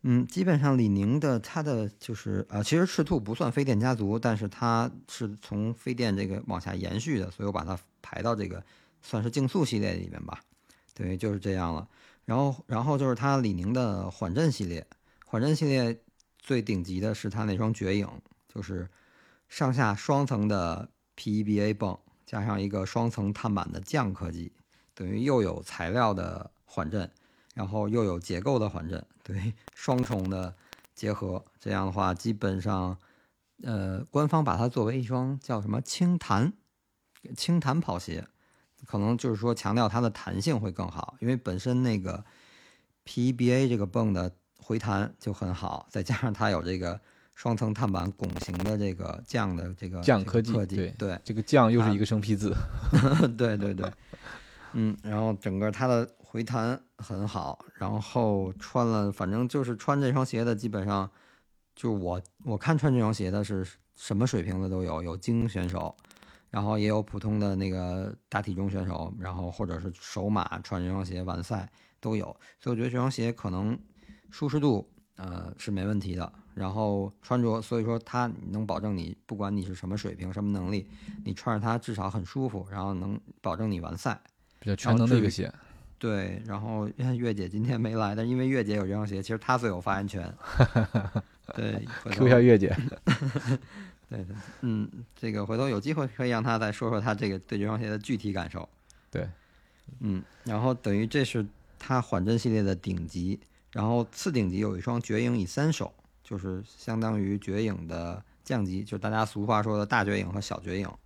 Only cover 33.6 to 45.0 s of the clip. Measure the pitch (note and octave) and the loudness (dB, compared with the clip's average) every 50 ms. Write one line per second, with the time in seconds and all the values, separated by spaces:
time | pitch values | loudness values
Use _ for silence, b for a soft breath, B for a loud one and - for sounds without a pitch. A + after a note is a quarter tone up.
33.6 | G#3 B2+ A2+ G2+ G2 F#2+ F#2+ F#2+ - - - C#3 D3+ D3+ - D#3+ D3+ A#2 E2+ F#2+ | -6 -4 -2 -2 -2 -2 -4 -4 -6 0 2 2 4 4 4 4 4 4 2 2
34.6 | A#2 B2 A#2+ B2+ G#2+ A2 B2 C3 A#2+ G#2+ C3 B2+ B2+ C3 C#3+ C3+ - - B2 G#2+ | 2 2 2 2 0 0 0 -2 -2 -2 -2 0 0 -2 -4 -4 -4 -4 -4 -2
35.6 | G2+ G#2+ G#2 A#2+ - - - - F3+ F3 F3+ E3+ - - G2+ G2+ A#2+ F3 - _ | -2 -2 -2 -2 -2 -4 0 2 4 4 4 2 2 2 4 4 4 2 0 _
36.6 | _ _ _ _ _ _ _ _ _ _ _ - - - - A#2 - - E3+ F3 | _ _ _ _ _ _ _ _ _ _ _ -20 -16 -14 -8 -4 0 2 2 4
37.6 | D3+ C#3+ C3+ E3+ - - F2+ F2+ - - E2 E2+ E2+ - _ _ _ _ _ _ | 4 2 2 2 0 -2 -4 -4 -6 -6 -8 -8 -8 -12 _ _ _ _ _ _
38.6 | _ _ _ _ - - - G2+ G#2 A2 A#2+ A#2 - B2+ A2 G#2 A2+ A#2+ A#2 - | _ _ _ _ -10 -4 -2 0 2 2 2 2 0 -2 -2 0 0 0 0 0
39.6 | - G#2 G#2 A#2+ A#2 G#2 F#2+ A#2 A#2+ A2+ G#2 - - F#2+ F#2 F#2+ - E3 D3 A2 | 0 2 4 4 4 4 4 4 2 2 0 -2 -8 -4 -4 -2 0 0 0 0
40.6 | G#2+ F#2+ E2 - F2+ F2 E2 E2+ - - - - A2+ A#2+ C3 A#2 - F#2+ F#2 F#2+ | 0 -2 -4 -4 -6 -6 -6 -8 -8 -8 -8 -4 0 0 0 0 -2 -4 -4 -2
41.6 | - B2+ B2 B2 B2+ B2 A2 G2+ F#2 F#2 F2+ G2 G#2 b b b b b b b | 0 2 2 2 4 2 2 0 0 -4 -6 -6 -10 b b b b b b b
42.6 | b b b b b b b _ _ - - B2 A#2+ B2+ B2+ A#2+ B2 A#2+ B2 C3 | b b b b b b b _ _ -8 -2 0 2 2 2 4 4 4 6 6
43.6 | C3+ B2+ A#2+ G#2 G2+ F2+ - A#2+ A2+ G#2 G2 F2+ F2 F2+ - _ _ _ _ _ | 4 4 2 0 0 0 2 2 2 2 2 2 0 -2 -4 _ _ _ _ _
44.6 | - - G#2+ A2+ - G2+ G2 G2 | -4 -2 -2 0 0 0 0 0